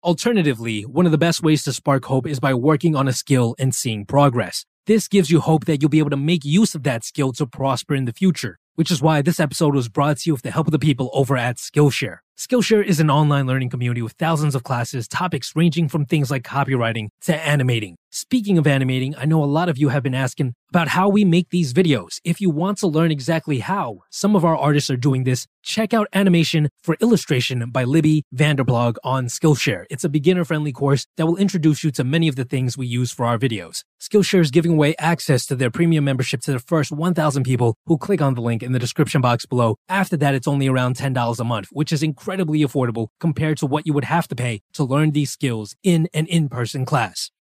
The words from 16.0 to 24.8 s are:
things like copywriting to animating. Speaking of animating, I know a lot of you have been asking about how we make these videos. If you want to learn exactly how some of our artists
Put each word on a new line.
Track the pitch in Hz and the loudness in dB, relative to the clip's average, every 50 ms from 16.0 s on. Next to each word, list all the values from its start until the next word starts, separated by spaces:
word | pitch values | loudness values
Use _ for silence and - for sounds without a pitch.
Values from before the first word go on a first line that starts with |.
| 143 | -2
things | - - 156 143 120 | 0 0 -2 0 0
like | 143 131 | -2 -6
copywriting | 120 - - 139 139 123 135 123 117 113 113 117 107 104 _ _ | -6 -4 -2 -2 -2 0 0 -2 0 -2 -2 -4 -6 -8 _ _
to | - - 165 | -4 -4 -4
animating. | 151 160 151 147 143 127 127 120 113 107 92 85 _ _ _ | -2 0 0 0 2 2 0 0 -2 -4 -8 -12 _ _ _
Speaking | - - - _ - 254 208 202 190 | -14 -14 -6 _ -2 -2 0 2 2
of | 165 143 | 4 4
animating, | 151 139 135 135 127 131 131 127 135 151 | 4 2 2 0 0 -2 -2 -2 -4 -6
I | - 131 | -4 -2
know | 151 160 160 147 | 0 2 2 2
a | |
lot | 143 139 156 180 180 | 2 0 0 0 -2
of | 151 | 0
you | 120 151 139 | 0 0 0
have | 120 143 120 | 0 0 -2
been | 135 127 | -2 -2
asking | 131 135 127 - - 147 127 120 _ _ _ | -2 -2 -4 -2 -2 -4 -4 -4 _ _ _
about | - 175 165 | 0 0 0
how | 139 - 180 190 202 | 2 0 2 2 4
we | 196 214 208 | 4 4 4
make | 185 165 180 175 _ | 4 4 2 2 _
these | - 180 170 131 120 | -2 -2 -2 0 2
videos. | 165 190 165 139 110 90 - - - _ | 2 2 2 2 0 -2 -8 -14 -10 _
If | 170 170 - | -4 -4 0
you | 202 180 | 0 -2
want | 151 151 170 190 208 - | 0 0 -2 -2 -2 -2
to | - | -2
learn | 180 147 156 165 165 | 0 0 2 2 2
exactly | 156 139 127 135 160 160 - - 147 123 | 0 -2 -2 -2 -2 -2 -2 -2 -4 -4
how | 107 - 190 202 165 123 104 90 _ _ | -2 -4 -4 -4 -4 -6 -8 -12 _ _
some | - - - 202 208 | -10 -2 0 2 2
of | 190 156 | 4 4
our | 170 160 | 2 2
artists | 147 139 147 147 147 | 2 2 2 2 2